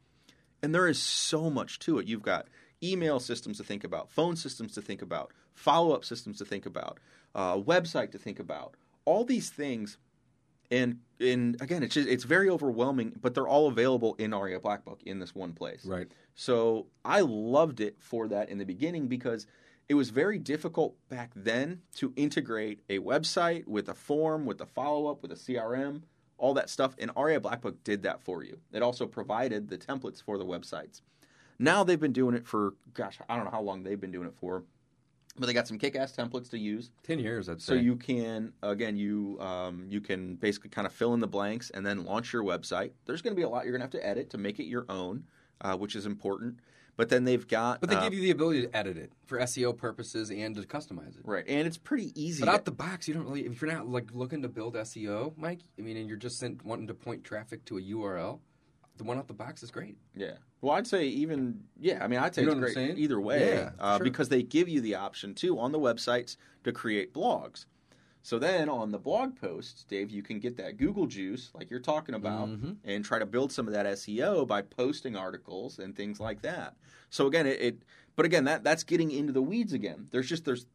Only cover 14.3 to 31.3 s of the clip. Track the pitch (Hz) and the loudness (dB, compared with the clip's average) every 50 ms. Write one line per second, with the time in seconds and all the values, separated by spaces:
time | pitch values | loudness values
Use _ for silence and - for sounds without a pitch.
14.3 | 110 98 98 92 92 92 98 104 101 98 - - - - - 92 95 95 87 - | -2 -2 -2 -2 -4 -2 -2 -2 -2 -4 -6 -10 -16 -12 -10 -8 -8 -6 -8 -8
15.3 | - 95 92 85 82 - 85 - - - - 95 92 90 90 - - - _ _ | -8 -8 -8 -8 -8 -8 -8 -8 -8 -8 -6 -6 -6 -4 -6 -8 -14 -20 _ _
16.3 | _ - - 131 123 117 117 113 113 110 - - _ _ - 127 170 208 180 127 | _ -4 2 4 4 6 6 6 4 2 0 -6 _ _ 0 4 6 6 6 4
17.3 | 107 107 110 117 131 151 165 156 127 110 107 101 - - - - 120 113 110 - | 2 0 0 4 6 6 6 6 2 0 -2 -4 -4 -8 -8 -6 -4 -2 -2 0
18.3 | 104 104 107 - 101 101 98 95 87 98 147 170 175 160 135 120 127 123 - 123 | 0 0 -2 -2 -4 -6 -6 -6 -4 -2 -2 -2 -2 -2 -2 -2 -2 -2 -2 -2
19.3 | 117 107 - - _ _ _ - _ _ _ - 147 143 127 107 110 135 170 208 | -4 -4 -6 -12 _ _ _ -20 _ _ _ 4 4 4 4 4 4 2 4 4
20.3 | 208 170 - - 147 160 185 175 165 170 151 - - _ _ - 131 120 120 120 | 2 0 -2 -2 -2 -2 -2 -2 0 0 0 0 -2 _ _ -12 -10 -10 -10 -10
21.3 | - 101 95 110 113 123 143 165 185 175 - _ - - 139 127 123 143 147 147 | -12 -4 0 2 2 2 0 -2 -4 -10 -14 _ -6 -4 -4 -2 0 0 0 2
22.3 | - 156 131 113 113 110 107 107 104 - _ - 98 95 - - 131 160 160 - | 2 0 -2 0 -2 -2 -2 -4 -6 -8 _ -2 -2 -2 2 2 2 2 2 0
23.3 | - 180 170 170 170 165 - - 107 104 104 - - - - - 147 151 160 160 | 2 2 2 2 2 0 -2 -2 -2 -2 -2 -2 -6 -6 -4 0 2 2 2 2
24.3 | 156 156 143 113 98 - - - - 123 135 147 151 147 151 147 143 - - - | 2 0 -2 -2 -4 -6 -8 -8 -6 -2 0 0 0 0 0 -2 -4 -6 -8 -12
25.3 | - - - 127 123 113 113 113 123 135 139 143 147 160 - _ _ _ _ _ | -12 -10 -6 -4 -2 -2 -2 -2 -2 -2 -2 -4 -6 -8 -12 _ _ _ _ _
26.3 | _ - 123 135 135 135 - - - - 135 - - - 110 - - 127 143 156 | _ 2 2 4 4 2 0 0 0 2 2 2 0 -2 -8 -4 0 2 4 4
27.3 | 156 127 101 98 120 120 - 101 90 - - 107 104 101 92 92 - - - 95 | 4 2 2 -2 -4 -4 -4 -6 -8 -6 -2 -2 -2 0 0 -2 -4 -4 -6 -8
28.3 | 87 80 - - - - _ _ - 107 120 123 123 123 123 104 - 113 95 98 | -8 -8 -8 -12 -16 -18 _ _ -2 0 2 2 2 0 -4 -4 -4 -6 -4 -2
29.3 | 107 117 131 123 107 104 104 101 95 90 - - 139 131 135 131 127 - - 110 | 0 0 0 0 0 -2 -4 -6 -8 -8 -6 -6 -6 -6 -6 -8 -8 -8 -6 -4
30.3 | 104 98 95 90 87 85 - - - 78 76 - - - _ _ _ _ _ _ | -4 -4 -2 -4 -4 -6 -6 -8 -10 -10 -10 -12 -16 -20 _ _ _ _ _ _